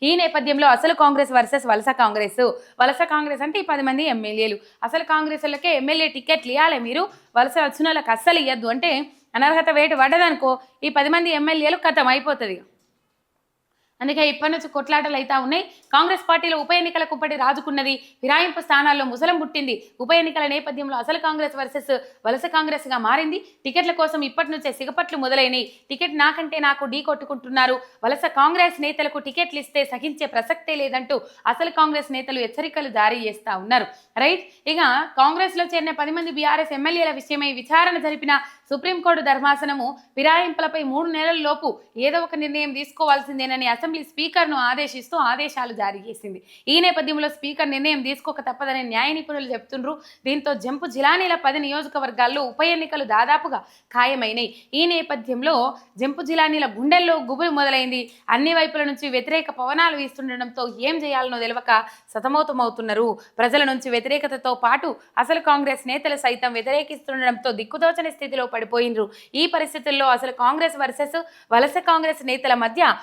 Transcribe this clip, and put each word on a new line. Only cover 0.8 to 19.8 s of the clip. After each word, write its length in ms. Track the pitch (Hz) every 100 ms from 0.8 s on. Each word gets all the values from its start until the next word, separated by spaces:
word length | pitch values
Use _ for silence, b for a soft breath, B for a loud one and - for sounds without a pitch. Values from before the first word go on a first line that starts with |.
| 320
కాంగ్రెస్ 380 | 330 294 277 269
వర్సెస్ 340 | 254 240 277 247
వలస 200 | 214 240
కాంగ్రెస్, 600 | 254 220 208 202 247 247 B B -
వలస 220 | 254 277
కాంగ్రెస్ 380 | 339 302 294 277
అంటే 180 | 294 392
ఈ 20 |
పది 200 | 370 285
మంది 220 | 269 262
ఎమ్మెల్యేలు, 540 | 311 226 214 214 220 208 b b
అసలు 200 | 233 320
కాంగ్రెస్ 420 | 320 311 302 302 294
వాళ్ళకే 300 | 285 349 285
ఎమ్మెల్యే 320 | 269 320 311
టికెట్లు 440 | 269 240 - 247
ఇవ్వాలి 280 | 277 330 269
మీరు, 300 | 233 285 392 B B 240
వలస 180 | 262 320
వచ్చిన 280 | 311 320 320
వాళ్ళకి 240 | 311 -
అస్సలు 280 | 330 349 339
ఇవ్వద్దు 280 | 262 247 226
అంటే 380 | 254 339 277 285 b _ 233
అనర్హత 340 | 277 320 320
వేటు 260 | 294 311 277
పడ్డదనుకో 640 | 269 339 339 285 262 254 B B
ఈ 60 | 294
పది 200 | 294 285
మంది 200 | 339 339
ఎమ్మెల్యేలు 480 | 302 302 320 302 349
ఖతం 300 | 330 311 254
అయిపోతుంది. 540 | 262 285 277 214 180 - _ _ _ _ _ _ _ _ _ _ _ _ _
అందుకే 280 | 269 294 302
ఇప్పటి 220 | 294 302
నుంచి 160 | 330 311
కొట్లాటలు 480 | 277 302 302 302 277
అయితా 240 | 269 269
ఉన్నాయి. 240 | 254 339 - B B
కాంగ్రెస్ 360 | 285 349 370 -
పార్టీలో 280 | 330 339 311
ఉప 140 | 294
ఎన్నికల 320 | 349 339 339
కుంపటి 320 | 320 294 311 294
రాజుకున్నది, 600 | 254 285 302 285 269 262
ఫిరాయింపు 640 | - _ 262 302 349 330
స్థానాల్లో 460 | 320 285 294 285 262
ముసలం 340 | 247 330 349
పుట్టింది. 440 | 302 302 269 220